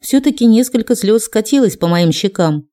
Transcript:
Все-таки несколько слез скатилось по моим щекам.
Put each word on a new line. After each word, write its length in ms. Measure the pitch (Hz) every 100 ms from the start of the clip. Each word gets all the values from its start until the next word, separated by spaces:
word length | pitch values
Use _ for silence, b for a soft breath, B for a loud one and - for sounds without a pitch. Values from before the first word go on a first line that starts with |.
Все-таки 460 | - 269 269 294 233
несколько 480 | 220 254 247 220 233
слез 300 | 190 226 220
скатилось 520 | 214 220 285 233 185
по 100 | 175
моим 240 | 170 170
щекам. 520 | 165 202 196 170 151 147